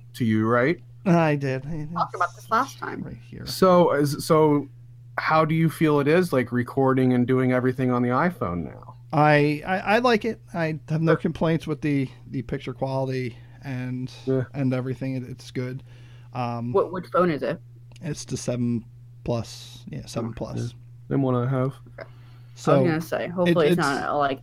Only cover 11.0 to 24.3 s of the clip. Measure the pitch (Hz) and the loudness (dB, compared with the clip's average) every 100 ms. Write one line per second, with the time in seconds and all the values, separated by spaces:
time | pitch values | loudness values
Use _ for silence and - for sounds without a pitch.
11 | 165 165 175 151 165 165 - 147 151 143 | 2 2 0 -2 0 0 -2 -4 -2 -2
12 | 131 - - 135 120 139 - 123 135 135 | -2 -8 -12 -10 -8 -8 -10 -2 0 2
13 | 135 131 127 117 - - 143 127 127 127 | 0 -2 -4 -8 -16 -14 -8 -6 -4 -4
14 | 127 - - 131 120 143 135 127 127 123 | -6 -6 0 0 0 -2 0 0 -2 -6
15 | 135 131 123 123 - 135 127 131 - - | -6 -6 -8 -12 -10 -8 -8 -10 -16 -20
16 | - - - 127 120 120 120 190 - 180 | -20 -20 -12 -6 -4 -4 -2 0 0 -4
17 | - 175 180 143 - 170 - - - - | -4 0 2 0 -4 -6 -12 -20 -20 -14
18 | 175 143 - 123 - 123 120 120 - - | -10 -10 -8 -8 -4 -2 -2 -4 -6 -18
19 | - - - 120 110 - - - - 143 | -20 -12 -6 -6 -6 -14 -18 -20 -14 -14
20 | - 117 113 - 113 120 117 - - - | -10 -8 -8 -8 -10 -8 -8 -10 -20 -20
21 | - 139 131 123 123 135 131 - - - | -6 -2 0 0 0 0 -2 -6 -16 -20
22 | - - - - - - - 143 131 156 | -20 -20 -20 -20 -20 -6 2 4 4 0
23 | 165 - 120 175 175 170 151 175 147 139 | -2 -6 -4 0 2 4 4 4 2 0
24 | 71 139 143 | -2 0 0